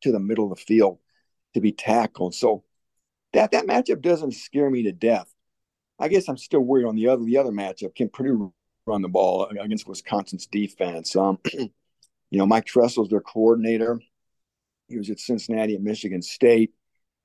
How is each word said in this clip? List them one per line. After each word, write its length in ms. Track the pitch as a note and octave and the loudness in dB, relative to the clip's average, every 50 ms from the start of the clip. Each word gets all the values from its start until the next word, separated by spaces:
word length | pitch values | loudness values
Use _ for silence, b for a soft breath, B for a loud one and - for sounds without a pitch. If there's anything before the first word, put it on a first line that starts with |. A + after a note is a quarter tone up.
| - | -2
to 100 | C#3+ A#2+ | 0 0
the 80 | G#2 | 0
middle 320 | G2 G2+ A2+ A2 G#2+ G2+ F#2 | 0 -2 -2 -2 -2 -4 -4
of 60 | - | -8
the 60 | - | -2
field 340 | - A2 A2+ G#2+ G2 F2+ _ _ _ _ _ _ _ _ _ _ _ - | 2 4 4 4 4 2 _ _ _ _ _ _ _ _ _ _ _ -4
to 60 | A#2 | 0
be 120 | G2 G#2+ G#2 | 0 0 0
tackled. 640 | - - A2+ A2 A#2 A2+ G#2+ - - - F2+ - | -2 -2 0 0 0 0 -2 -2 -4 -6 -6 -4
So 280 | - - A#2+ G#2+ G2 _ _ _ _ _ _ _ _ _ _ _ _ _ _ - | -2 0 0 0 -2 _ _ _ _ _ _ _ _ _ _ _ _ _ _ 2
that, 180 | - A3 G#3+ - | 2 2 4 2
that 140 | - A4 | 0 0
matchup 360 | F#4+ - A#3+ C4 - - D3+ B2+ | 2 0 0 0 0 -2 -2 0
doesn't 300 | - F3 D#3 D#3 C3+ A#2 | 0 0 0 0 -4 -8
scare 360 | - - - - C#3 C#3+ C#3 | -8 -12 -6 -2 0 0 0
me 140 | C3 B2 A2+ | 0 0 -2
to 80 | G2+ F2+ | -2 -4
death. 400 | F2 - A#2 A2+ G2 - _ _ _ _ _ _ _ _ _ _ _ _ _ _ - | 0 0 2 2 0 -2 _ _ _ _ _ _ _ _ _ _ _ _ _ _ -6
I 100 | - D#3 | -2 0
guess 180 | F#3 F#3+ F3+ - | 2 0 0 0
I'm 100 | C3+ A#2+ | -8 -10
still 220 | - - - D3 | -6 0 0 0
worried 260 | B2+ A#2+ C#3 C3 A#2+ | 2 4 2 2 2
on 100 | A#2 G#2+ | 2 0
the 120 | A2 A2 B2 | 0 2 2
other, 140 | C3 B2 A#2 | 2 2 0
the 120 | A2+ A#2+ | 0 2
other 160 | C3+ C#3+ B2+ G#2 | 2 2 0 -2
matchup. 420 | G2+ G2 F#2+ F#2 - G#2+ F#2 - | -6 -6 -8 -8 -8 -10 -10 -4
Can 140 | - B2 G#2+ | -4 -4 -4
Purdue 440 | - - C3 B2+ A#2+ A2 G2+ F#2 _ _ _ _ _ _ - | -4 -4 -2 -2 0 -2 -2 -4 _ _ _ _ _ _ -8
run 160 | - G#2+ G2+ F#2+ | -6 -4 -4 -2
the 60 | F2+ | -2
ball 380 | F2+ F#2 F#2+ F#2 F#2 F#2 G2 | 2 2 2 2 2 0 -2
against 400 | - G#2 G2+ G2+ G#2+ G#2+ G#2+ - | -4 -6 -8 -6 -6 -6 -6 -6
Wisconsin's 600 | - F#2+ - - - A#2 G2+ G2 - - F2+ - | -10 -14 -14 -8 -6 -4 -4 -4 -6 -10 -14 -12
defense? 680 | - - G#2 G#2 G2 - - F#2+ F2+ F2 E2 D#2+ - - | -6 -4 -4 -4 -4 -4 -4 -4 -4 -4 -8 -8 -4 0
Um, 240 | F#2+ F#2+ G2 F#2+ F#2 - | 0 2 2 0 -2 -4
<clears throat> 60 | - - | -8 -6
you 160 | - B2+ G#2 _ _ _ _ _ _ _ _ _ _ _ - - | -6 -8 -10 _ _ _ _ _ _ _ _ _ _ _ -4 0
know, 140 | G2 F#2+ | 0 2
Mike 180 | G2 A2+ A2+ G#2+ | 4 4 2 2
Tressel's 440 | - - B2 A#2 B2 - A#2+ A2 F#2+ | 0 2 2 2 2 2 0 -2 0
their 120 | G#2+ G2+ | -2 -4
coordinator. 800 | - - - A2 A2 A2+ A#2 A#2 A2 A2+ A2+ A2 A2+ A#2 A#2+ A#2 - _ _ _ _ _ _ _ _ _ _ _ _ _ _ _ _ - | -4 -4 -2 2 4 4 4 4 2 0 0 0 0 -2 -4 -6 -8 _ _ _ _ _ _ _ _ _ _ _ _ _ _ _ _ -14
He 80 | B2 A#2 | -10 -10
was 120 | G#2 G2 | -8 -8
at 100 | G#2 - | -10 -10
Cincinnati 560 | - - B2 G#2+ - - A#2 A2+ A2 A2 G#2+ | -6 -6 -6 -4 -4 -4 -2 -2 -2 -2 -2
and 80 | F#2+ G2 | -4 -4
Michigan 380 | G#2+ G#2+ - - G2+ F#2+ F2 E2+ | -4 -6 -4 -6 -6 -6 -6 -8
State. 500 | - - - - A#2+ A#2 A2+ A2 - _ _ _ _ _ _ _ _ _ _ _ | -8 -4 2 6 6 6 6 4 2 _ _ _ _ _ _ _ _ _ _ _